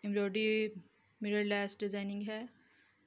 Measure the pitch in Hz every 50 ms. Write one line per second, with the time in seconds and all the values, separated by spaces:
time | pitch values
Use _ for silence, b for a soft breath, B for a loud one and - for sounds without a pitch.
0 | - 208 196 202 202 196 190 220 220 214 214 214 214 214 214 185 - - _ _
1 | _ _ _ _ 208 208 208 208 208 208 202 202 202 202 - - 214 202 208 202
2 | 202 196 202 202 208 214 214 214 240 247 - b b b b b b b b b
3 | b